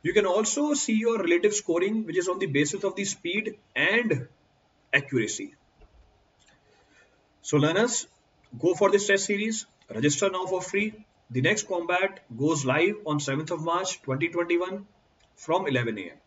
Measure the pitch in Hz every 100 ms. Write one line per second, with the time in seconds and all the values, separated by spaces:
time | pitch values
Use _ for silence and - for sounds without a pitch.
0 | 170 208 190 190 214 285 294 285 - 220
1 | 233 226 170 175 208 208 - 170 196 220
2 | 190 175 180 180 185 139 151 190 196 196
3 | 196 - 170 196 220 - _ 127 160 220
4 | 233 135 120 _ _ _ _ _ _ 139
5 | 139 127 104 - 98 _ _ _ - _
6 | _ _ _ _ _ _ _ _ _ _
7 | _ _ _ _ - 147 147 180 247 -
8 | - _ _ _ _ 117 170 180 196 196
9 | 202 196 - 202 220 220 - _ _ 107
10 | 143 147 196 185 185 185 - 196 214 -
11 | - _ _ 120 151 208 - 180 170 180
12 | 190 - _ 113 151 151 131 147 180 208
13 | 160 147 143 139 160 165 165 170 190 -
14 | - 135 165 170 170 175 180 202 - _
15 | _ _ _ _ - 190 156 123 117 104
16 | 87 -